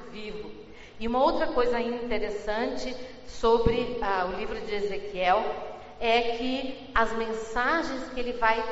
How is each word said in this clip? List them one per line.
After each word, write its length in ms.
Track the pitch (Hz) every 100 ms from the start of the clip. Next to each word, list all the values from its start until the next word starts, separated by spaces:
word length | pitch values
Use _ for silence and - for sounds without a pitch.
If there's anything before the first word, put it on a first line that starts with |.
| -
vivo. 580 | 214 214 - - - - - - -
E 80 | 220
uma 140 | 247
outra 240 | 302 - 311
coisa 340 | 247 240 233
interessante 1120 | 233 240 240 233 208 - - 214 262 254 262 - - - -
sobre, 720 | - 226 233 226 247 240 -
ah, 240 | 202 190 180
o 100 | 185
livro 240 | 208 220
de 140 | 208
Ezequiel 680 | 208 202 190 - 180 180 208 202 - - - - -
é 380 | 226 233 233 233
que 540 | 254 262 269 - -
as 160 | 226 220
mensagens 960 | 226 226 220 - 240 254 330 269 269 -
que 100 | 247
ele 120 | 240
vai 260 | 240 220 226 -